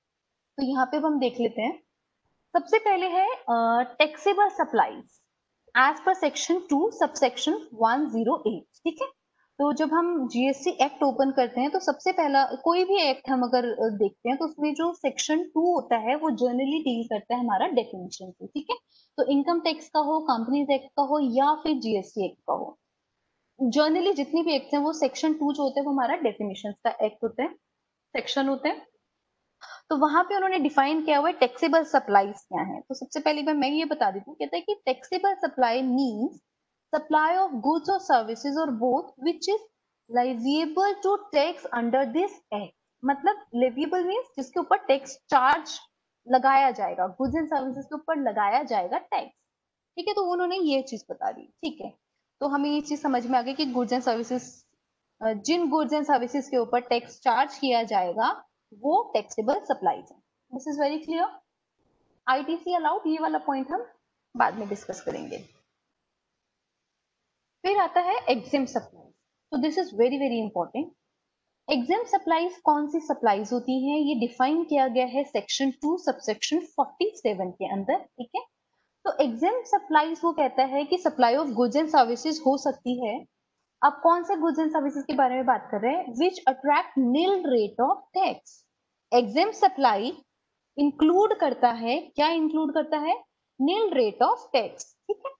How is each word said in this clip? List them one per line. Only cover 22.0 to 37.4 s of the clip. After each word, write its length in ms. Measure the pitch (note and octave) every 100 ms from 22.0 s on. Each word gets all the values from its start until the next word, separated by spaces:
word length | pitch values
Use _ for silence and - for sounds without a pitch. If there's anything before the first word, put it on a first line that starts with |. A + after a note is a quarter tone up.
| F#3 - F#3
Act 140 | -
का 140 | -
हो, 260 | D3 - - _ _ _ _ _ _ _ -
generally 520 | B3+ C4 D4+ D#4+ F4 D#4
जितनी 280 | C#4 D#4+
भी 120 | E4 C#4+
एक्ट 180 | -
हैं 80 | C#4+
वो 120 | D4
section 400 | D#4+ C#4 - D#4+
two 200 | D#4 D4
जो 100 | D4
होता 160 | C#4 C#4
है 60 | C#4+
वो 60 |
हमारा 240 | C#4 A#3+ F4
definitions 600 | C#4 G3+ G#3+ G3 G#3 G3+ A#3
का 180 | - G#3+
act 180 | G#3
होता 200 | A3+ A3+
है, 100 | D4+ F4+ _ _ _ _ _ C#4+
section 340 | - - C4+
होता 200 | C4+ D4
है। 180 | G4+ - _ _ _ _ _ _ _ - - -
तो 80 | D4+
वहां 260 | D4+ D#4
पे 120 | F4+ G4+
उन्होंने 240 | F#4 F#4
define 460 | D4 D4 C4+ D#4 D#4
किया 120 | D4
हुआ 100 | D#4
है 60 |
टैक्सेबल 500 | F4+ B3 - E4 E4
supplies 580 | D#4 C#4 - G3+ G3 G#3
क्या 200 | - F3+
है। 200 | F#3+ -
तो 120 | -
सबसे 260 | C4+ C4 D#4+
पहली 240 | D#4 D4+
बार 120 | D4 D4+
मैं 140 | C4+
ये 160 | D4+ D#4+
बता 260 | D4+ G#3+
देती 200 | G3 G3+
हूँ, 60 | D4+
कहता 160 | - E4+
है 60 | E4+
कि 60 | G#4 -
taxable 460 | B3+ - F4+ G4 F#4+ E4+
supply 320 | - A#3+ A#3+
means 580 | C4 B3 C4+ G#3 B3+ - _ _ _ _ _ D4+
supply 360 | D#4 D4+ D#4
of 160 | F4+